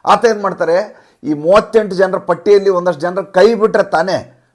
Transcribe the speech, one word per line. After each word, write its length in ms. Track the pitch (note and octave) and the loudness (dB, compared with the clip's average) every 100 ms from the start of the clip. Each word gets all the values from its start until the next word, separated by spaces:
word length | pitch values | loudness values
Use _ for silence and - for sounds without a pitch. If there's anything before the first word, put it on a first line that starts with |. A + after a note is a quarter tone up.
| - | 0
ಆತ 180 | F#3+ | 2
ಏನು 180 | A#3 G#3 | 2 0
ಮಾಡ್ತಾರೆ, 680 | G3 F3+ E3 F3 G#3+ - _ _ | -4 -4 -2 0 -2 -10 _ _
ಈ 100 | - | -8
ಮೂವತ್ತೆಂಟು 640 | D3+ D#3 G3+ - A3+ G#3 F3+ | -4 2 2 2 -2 -2 -2
ಜನರ 220 | F#3+ F3+ | -2 -2
ಪಟ್ಟಿಯಲ್ಲಿ 520 | - - - G3+ F#3+ | -4 -4 2 2 2
ಒಂದಷ್ಟು 300 | F3+ F3 D#3 | 0 -2 -4
ಜನರ 220 | F3 F3+ | -6 -6
ಕೈ 320 | F#3+ F3+ G#3 | -4 2 2
ಬಿಟ್ರೆ 280 | A3+ A3 G#3+ | 2 0 0
ತಾನೇ 640 | F#3+ F#3 F#3+ D#3 - _ _ | -2 -2 -2 -4 -6 _ _